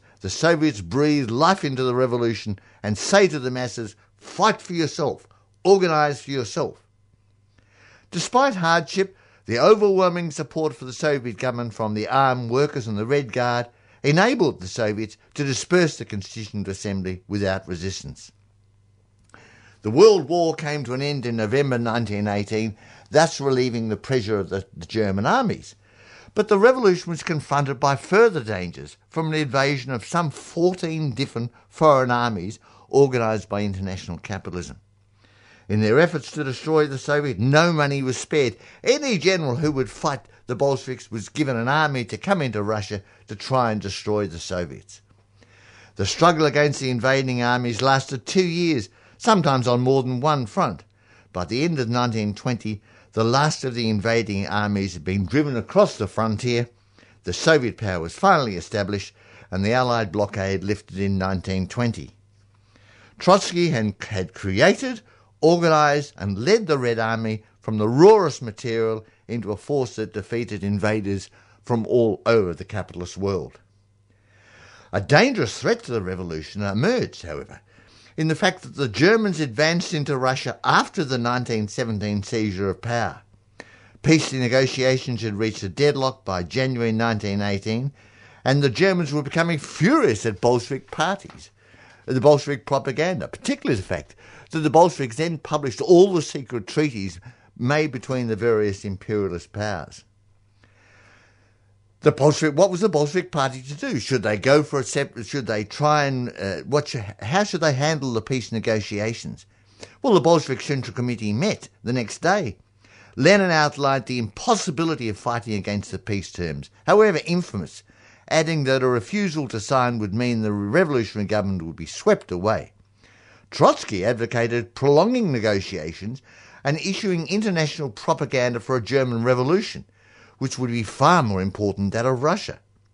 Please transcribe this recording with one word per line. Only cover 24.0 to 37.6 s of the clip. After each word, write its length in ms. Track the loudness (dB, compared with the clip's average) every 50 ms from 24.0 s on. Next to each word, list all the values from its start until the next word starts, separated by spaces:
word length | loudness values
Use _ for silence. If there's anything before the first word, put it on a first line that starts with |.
| -4 -2 -2 -2 0 0 -2 -2
of 100 | -2 -2
the, 160 | -4 -6 -6 -8 -16
the 120 | -18 -16
German 400 | -6 -4 -2 0 0 0 0 0
armies. 480 | 2 2 2 0 0 -2 -4 -8 -18 -20 _ _ _ _ _ -20 -20 -20 -20 -20 -8 _
But 140 | -4 2
the 120 | 2 4 6
revolution 500 | 6 6 6 6 4 4 4 2 -2 -6
was 140 | -8 -8 -4
confronted 540 | -4 -4 -4 -2 0 0 0 0 0 -2
by 200 | 0 2 2 2
further 440 | 0 -2 2 4 6 6 6 4 0
dangers 540 | -4 -4 -4 -4 -4 -6 -8 -12 -16 -16 -18 _ _ _
from 180 | -6 -6 -4
an 60 | -2 -2
invasion 580 | -2 -2 0 0 2 2 2 0 -2 -4 -6
of 140 | -6 -6 -6
some 240 | -4 -2 -2 -2 -2
fourteen 840 | -4 -8 -18 -10 -2 0 0 0 0 0 -6 -6 -4 -4 -4 -4
different 400 | -2 -4 -6 -4 -4 -8 -8 -8 -10 _ _
foreign 440 | _ _ 4 6 6 6 6 4 2
armies 460 | 2 0 0 -2 -2 -4 -8 -8 -10 -12 _ _ _ -20 _ _
organised 600 | 4 6 6 6 4 0 0 0 0 -2 -4 -4
by 140 | -4 -2 -2
international 540 | -4 -4 -4 -6 -6 -6 -8 -8 -10 -12
capitalism. 600 | -12 -10 -10 -10 -8 -8 -8 -10 -8 -10 -10 -14 -18 _ _ _ _ _ _ _ _ _ _ _ _ _ _ -20 _ _
In 140 | -2 0 2
their 180 | 4 4 6 6
efforts 320 | 4 4 2 -6 -8 -8
to 120 | -8 -6 -6
destroy 440 | -6 -6 -6 -4 0 2 2 2
the 100 | 2 -2
Soviet, 420 | -8 -4 -2 0 0 0 -2 -2 0
no 340 | 2 4 6 6